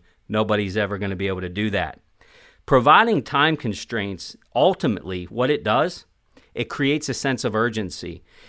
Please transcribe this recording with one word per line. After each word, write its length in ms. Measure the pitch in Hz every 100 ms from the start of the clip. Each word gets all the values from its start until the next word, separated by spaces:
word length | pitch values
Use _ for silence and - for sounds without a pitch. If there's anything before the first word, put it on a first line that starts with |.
| _ _ -
nobody's 480 | 107 107 104 98 104
ever 220 | 98 98
gonna 180 | 101 92
be 120 | 98
able 140 | 92
to 60 | 90
do 220 | 90 107
that. 300 | 95 78 - _ _ _ - - _ -
Providing 560 | 131 131 175 233 170
time 340 | - 147 156 151
constraints, 800 | 117 95 - 113 98 90 - - _
ultimately, 680 | 120 165 180 147 95 92 92
what 260 | 87 113 131
it 120 | 147
does, 440 | 107 123 175 - - _ _ - _
it 140 | - 113
creates 400 | - 139 151 -
a 60 |
sense 300 | 120 139 123
of 100 | 123
urgency. 680 | 110 117 110 95 - 87 82 - -